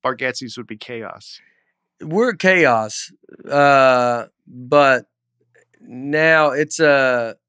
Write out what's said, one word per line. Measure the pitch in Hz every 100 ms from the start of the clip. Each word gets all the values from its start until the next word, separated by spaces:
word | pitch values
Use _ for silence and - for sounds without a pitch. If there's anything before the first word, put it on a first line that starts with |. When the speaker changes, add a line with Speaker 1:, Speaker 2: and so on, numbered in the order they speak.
Speaker 1:
Bargatzes | 131 120 131 123 123 117
would | 110
be | 107
chaos. | - 120 107 - - - _ _ _ _ _ _
Speaker 2:
We're | 156 175 247
chaos, | 190 190 185 147 117 110 - - _ _ - -
uh, | 143 143 139 131 127 123 120 - _ _
but | 123 123 147 139 127 - _ _ _ _ _ _ _
now | - 123 139 151 160 160 151
it's | 135 151 -
a | 156 143 131 123 117 -